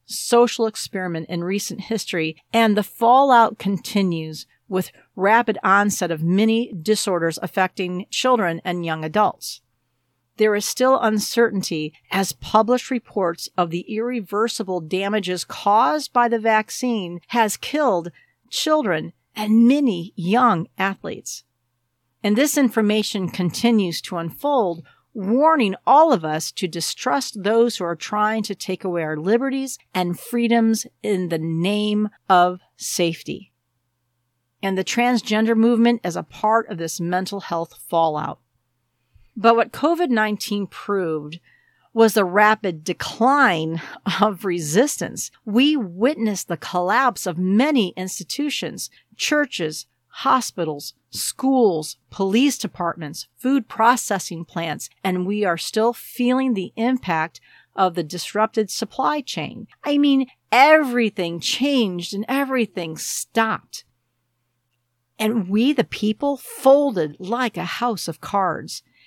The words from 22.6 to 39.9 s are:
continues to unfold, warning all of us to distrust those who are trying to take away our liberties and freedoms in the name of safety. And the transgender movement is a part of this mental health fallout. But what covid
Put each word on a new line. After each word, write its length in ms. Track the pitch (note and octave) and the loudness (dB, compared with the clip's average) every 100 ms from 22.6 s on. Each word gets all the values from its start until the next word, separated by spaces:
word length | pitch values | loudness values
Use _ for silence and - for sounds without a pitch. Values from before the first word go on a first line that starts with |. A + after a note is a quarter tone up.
| B3+ A3+ G#3 G#3+ G#3 G3+ F3 | 2 2 2 2 -2 -4 -6
continues 720 | - F3+ - A#3 A3 F3+ D#3 | -2 -4 0 2 2 2 -4
to 120 | - F3 | -8 -8
unfold, 720 | E3 - C#4+ C#4 F#3+ E3+ - _ _ | -8 -6 0 2 2 -2 -12 _ _
warning 640 | A3+ F#3+ B3 D#4 D#4 G3+ - - | -8 -2 2 4 4 0 -2 4
all 280 | C#4 D#4+ | 6 6
of 100 | G#3 | 4
us 300 | D#3 D#3 - | 0 -4 -6
to 160 | - F3+ | -6 -6
distrust 720 | E3 - - - - - G#3 | -4 -8 -4 -2 -2 -4 -6
those 320 | F#3+ A3+ A#3+ - | 0 4 4 2
who 80 | |
are 120 | F3 E3+ | -6 -6
trying 460 | - G#3 G#3+ A3 | -4 -2 0 -2
to 120 | G#3 F#3+ | -6 -8
take 300 | - F#3 F#3+ | -6 -6 -4
away 180 | F3 | -4
our 140 | D#3 D3+ | -4 -4
liberties 600 | F3 A#3 C4+ C4+ C4+ - _ | 0 0 0 -4 -6 -10 _
and 240 | F#3 F3 F3 | -4 -2 -4
freedoms 720 | - A#3+ A#3 A#3 A3+ A3 - _ | -4 -2 2 4 4 2 -4 _
in 240 | G#3 F#3 F3+ | -2 -2 -2
the 120 | D#3+ | -4
name 680 | D#3+ E3 F3+ G#3 G#3+ G#3 G#3 _ - | -2 0 0 0 0 0 -2 _ 2
of 320 | F3+ F3+ F3+ _ - | 4 4 0 _ -14
safety. 760 | - - E3+ E3+ - D3 - _ _ _ _ _ _ _ _ _ _ - | -8 -2 -2 -2 -10 -12 -14 _ _ _ _ _ _ _ _ _ _ -8
And 140 | G3 F#3 | -4 -2
the 80 | F#3 | -2
transgender 720 | A#3 A#3+ B3 - G#3+ A3 A3 | 0 2 2 0 2 2 4
movement 420 | A#3 A3+ A#3 A#3 F3 | 4 6 4 2 -2
is 100 | E3+ | -6
a 80 | |
part 460 | D#3 - G#3+ A3+ G#3+ | -10 -4 2 2 2
of 80 | E3+ | -6
this 240 | E3 - | -6 -6
mental 400 | E3+ F3+ F#3 G3+ | -2 -2 -4 -8
health 320 | - E3+ E3 - - | -6 -6 -6 -12 -2
fallout. 500 | E3+ E3 D3+ D#3 - _ _ _ _ _ _ _ _ _ G#3+ | 2 2 0 -6 -8 _ _ _ _ _ _ _ _ _ 0
But 180 | A3+ A#3 | 4 4
what 160 | A#3 | 0
covid 380 | - D#4 | 0 0